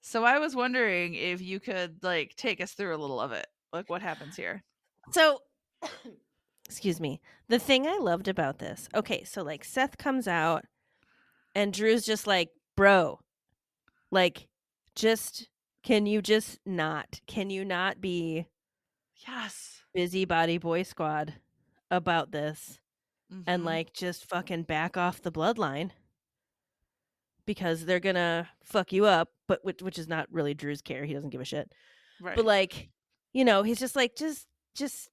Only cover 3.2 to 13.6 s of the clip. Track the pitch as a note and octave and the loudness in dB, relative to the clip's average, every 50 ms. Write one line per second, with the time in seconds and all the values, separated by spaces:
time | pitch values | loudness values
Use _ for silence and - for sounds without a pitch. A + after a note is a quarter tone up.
3.2 | A2 C3+ A2+ F2 - - _ _ _ _ - E3 G3 - E3+ F3+ G3+ F#3 D#3+ - | -4 -4 -6 -8 -8 -10 _ _ _ _ -10 -10 -8 -6 -6 -6 -6 -6 -8 -8
4.2 | D3 D3 E3+ - - F2 - G3+ - _ _ _ _ _ _ _ _ - - F4 | -10 -14 -12 -10 -8 -8 -8 -10 -12 _ _ _ _ _ _ _ _ 0 4 6
5.2 | D#4+ D#4 C#4+ C4 - _ _ _ _ _ _ _ - D4+ - - - B3 - - | 6 6 6 2 -4 _ _ _ _ _ _ _ -14 -14 -14 -14 -18 -20 -20 -20
6.2 | _ _ _ _ _ _ _ _ _ - - - - G3+ E3+ E3 E3 C#3+ C3+ - | _ _ _ _ _ _ _ _ _ -18 -14 -4 -2 -2 -2 0 -2 -4 -6 -8
7.2 | - - - _ _ - A3+ B3 - - C4+ B3+ C4+ D4+ F4+ G#4 D4 F#3+ E3+ F3 | -12 -20 -20 _ _ 2 2 2 4 4 4 4 4 2 0 0 2 0 0 0
8.2 | G3 G3 F#3+ F#3+ D#3+ C3+ C3+ - - - - - - - - G#3+ G#3+ - A3+ - | 0 -2 -2 0 -2 -2 -2 -6 -8 -10 -10 -10 -12 -4 -2 -2 -2 -2 -4 -6
9.2 | - - - G#3 F3 C#3+ D3+ C#3 - - - C4 C4 C#4 - - - D4 C4+ C4 | -6 -10 -10 -10 -8 -8 -10 -10 -12 -6 -2 -2 -2 -2 -2 -4 -4 -2 -2 0
10.2 | A#3 G3 F3 E3+ D#3 E3 E3 D#3 - - _ _ _ _ _ _ _ _ _ _ | 0 0 0 2 2 2 2 0 -2 -8 _ _ _ _ _ _ _ _ _ _
11.2 | _ _ _ _ _ _ _ G3 G#3 G3+ F#3 F#3+ G#3+ A3 A3 A#3+ G#3+ A3 A3 G#3+ | _ _ _ _ _ _ _ 0 0 0 0 2 4 4 4 4 2 0 -2 -2
12.2 | - G#3 G3 F3+ E3+ E3 - _ _ _ _ - G3 G3+ G3+ F#3+ E3+ D3 - - | 2 2 2 2 2 0 -6 _ _ _ _ 6 8 8 8 8 6 4 0 -6
13.2 | _ _ _ _ _ _ _ _ | _ _ _ _ _ _ _ _